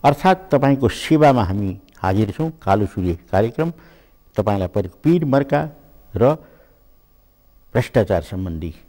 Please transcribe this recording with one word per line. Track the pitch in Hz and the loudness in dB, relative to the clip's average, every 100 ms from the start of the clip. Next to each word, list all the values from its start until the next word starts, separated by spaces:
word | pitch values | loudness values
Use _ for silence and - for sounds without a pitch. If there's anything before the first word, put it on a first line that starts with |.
अर्थात् | - 147 190 185 - | 2 2 2 0 0
तपाईँको | 139 139 135 123 | 0 2 2 0
सेवामा | - - 160 151 131 | -2 0 4 6 4
हामी | 92 95 101 92 - - | 0 -2 -4 -8 -16 -6
हाजिर | 92 95 104 | -2 0 0
छौँ। | 98 160 - | -2 -6 -6
कालो | - 98 101 | -2 0 0
सूर्य | - 90 85 - | -4 -4 -4 -4
कार्यक्रम | 95 113 117 165 165 - - _ _ _ - | 0 0 -2 -6 -6 -20 -20 _ _ _ -4
तपाईँलाई | 104 101 90 | -2 -2 -2
परेको | - 92 - | -4 -6 -4
पिर | 151 170 156 | 0 0 2
मर्का | 135 139 147 156 - _ - - 95 | 0 0 -2 -4 -10 _ -20 -12 0
र | 120 156 - _ _ _ _ _ _ _ _ _ _ _ _ 113 | 2 0 -6 _ _ _ _ _ _ _ _ _ _ _ _ -6
भ्रष्टाचार | - - 98 92 | -2 0 0 -2
सम्बन्धी | 80 92 92 82 82 80 | -4 -8 -8 -8 -10 -12